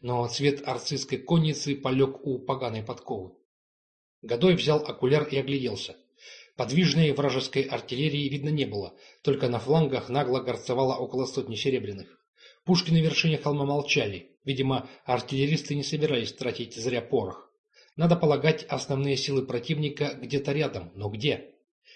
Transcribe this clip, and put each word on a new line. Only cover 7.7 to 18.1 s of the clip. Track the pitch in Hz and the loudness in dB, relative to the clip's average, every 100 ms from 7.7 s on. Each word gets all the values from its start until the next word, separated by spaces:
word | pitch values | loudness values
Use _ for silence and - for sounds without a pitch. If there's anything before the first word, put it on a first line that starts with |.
| 117 - 123 151 147 143 | -4 -6 -2 -2 0 -2
видно | 143 143 | -4 -2
не | 151 | 0
было, | 120 104 92 - - _ | -2 -4 -8 -14 -20 _
только | - 135 127 | 0 2 2
на | 117 | 0
флангах | 110 160 151 127 110 | 2 4 4 0 -2
нагло | 127 135 131 | -2 0 0
горцевало | 120 117 - 123 131 123 | 0 -6 -2 0 2 0
около | 127 127 127 | -4 -2 -2
сотни | - 123 | -4 -4
серебряных. | 107 143 127 104 98 90 _ _ _ - _ | -2 0 0 -2 -10 -12 _ _ _ -20 _
Пушки | - 180 - | 2 2 6
на | 165 | 4
вершине | 160 147 165 151 | 4 2 2 2
холма | 147 143 | 0 0
молчали, | 143 143 143 147 107 95 - _ | 0 0 2 2 0 -4 -14 _
видимо, | - 131 135 127 - - | -6 0 2 0 -4 -14
артиллеристы | - 123 - 135 143 151 - | -2 -2 0 0 2 0 0
не | 147 | -4
собирались | 135 151 147 127 110 | -2 0 0 0 -2
тратить | - 120 110 120 | -4 -6 -4 -8
зря | - 117 120 | -6 -2 -2
порох. | 110 127 107 - - _ _ _ _ - | 0 0 0 -8 -18 _ _ _ _ 2
Надо | 165 | 4